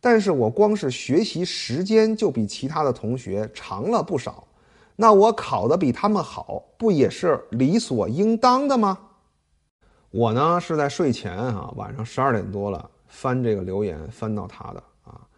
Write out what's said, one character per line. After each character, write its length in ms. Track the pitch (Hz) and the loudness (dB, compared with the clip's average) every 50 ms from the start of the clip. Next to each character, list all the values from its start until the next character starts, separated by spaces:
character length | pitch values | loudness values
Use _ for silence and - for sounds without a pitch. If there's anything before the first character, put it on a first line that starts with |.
但 200 | - 247 240 220 | 4 6 4 4
是 100 | 196 208 | 4 2
我 180 | 170 135 117 110 | 2 2 2 0
光 280 | 120 - 208 214 214 | 4 4 4 4 4
是 120 | 202 - 139 | 0 -2 -4
学 360 | 127 - - - 127 170 226 | -4 -4 -4 0 2 2 2
习 200 | - - 156 180 | 0 -2 -6 -6
时 380 | 180 - - - - 117 147 190 | -4 -6 -8 -6 -4 -4 -4 -2
间 320 | 196 220 220 220 220 220 | 2 4 4 4 4 2
就 160 | 208 220 185 | 0 0 0
比 160 | 131 120 107 | 0 0 -2
其 220 | 101 - - - 131 | -4 -4 -8 -8 -6
他 160 | 151 156 151 | -2 0 0
的 80 | 139 117 | 0 -2
同 260 | - - 107 123 131 | -2 -4 -4 -4 -4
学 320 | 120 - 95 101 110 107 - | -6 -6 -4 -4 -4 -6 -8
长 380 | - - - 95 95 120 185 | -16 -12 -10 -8 -6 -4 -2
了 140 | 240 214 147 | 0 -2 -2
不 120 | - 185 | -2 -4
少， 300 | 135 - - - - - _ _ _ _ _ _ _ _ _ _ | -4 -4 -6 -12 -12 -20 _ _ _ _ _ _ _ _ _ _
那 180 | - 214 226 214 | 4 6 8 8
我 200 | 196 202 226 220 | 8 8 6 4
考 340 | - - - - 104 - | 0 -4 -4 -2 0 2
得 100 | 117 151 | 2 2
比 140 | 185 185 135 | 2 2 0
他 180 | 120 - - 208 | 0 2 0 0
们 140 | 214 202 156 | 2 0 -2
好， 400 | - - - - - - - - _ _ _ | -4 -8 -14 -12 -10 -10 -10 -10 _ _ _
不 140 | 226 226 190 | 0 2 4
也 180 | 147 127 - | 4 2 2
是 340 | - - - 175 147 120 - - | 0 -2 0 0 0 0 -2 -6
理 260 | - 117 131 135 175 | -2 0 2 2 2
所 320 | 233 - - 139 113 98 90 | 0 0 0 -2 -2 -2 -2
应 300 | 113 156 202 220 226 220 | 0 0 2 2 2 4
当 300 | 254 254 247 262 285 285 | 4 4 4 4 2 0
的 100 | 277 247 | 2 2
吗？ 180 | 214 196 190 - - _ _ _ _ _ _ _ _ _ _ _ _ _ _ _ _ _ _ _ _ _ - | 2 0 0 -4 -8 _ _ _ _ _ _ _ _ _ _ _ _ _ _ _ _ _ _ _ _ _ -2
我 200 | 104 117 113 110 | 0 0 0 2
呢， 280 | 123 143 160 175 175 | 2 2 2 2 0
是 160 | 170 - 170 | -2 -2 -2
在 120 | 151 147 139 | 0 0 -2
睡 240 | 139 - 180 143 120 | 0 0 0 0 0
前 240 | - - 101 87 | -2 -6 -10 -8
啊， 380 | 95 117 127 113 98 76 - - | -6 -6 -4 -6 -6 -8 -10 -10
晚 180 | - 104 101 104 | -12 -12 -12 -10
上 100 | 139 110 | -10 -10
十 140 | 117 - - | -8 -4 0
二 120 | 127 139 123 | 0 0 0
点 160 | 107 92 98 98 | 0 -2 -6 -6
多 180 | 101 101 101 | -6 -4 -4
了， 180 | 98 80 - - _ _ _ _ | -6 -8 -10 -16 _ _ _ _
翻 340 | - - - 131 123 131 123 | -20 -6 -4 -2 -2 0 0
这 120 | 120 107 | 0 -2
个 80 | 98 92 | -2 -2
留 220 | 90 92 98 107 | -4 -4 -4 -4
言， 240 | 101 80 76 78 - | -4 -6 -8 -12 -14
翻 240 | 113 - - 110 110 | -12 -10 -8 -6 -6
到 120 | 104 90 | -6 -8
他 260 | 90 - - - - - | -10 -14 -18 -18 -16 -16
的 100 | - _ _ _ _ _ | -18 _ _ _ _ _
啊。 160 | - - - - _ _ | -20 -20 -20 -20 _ _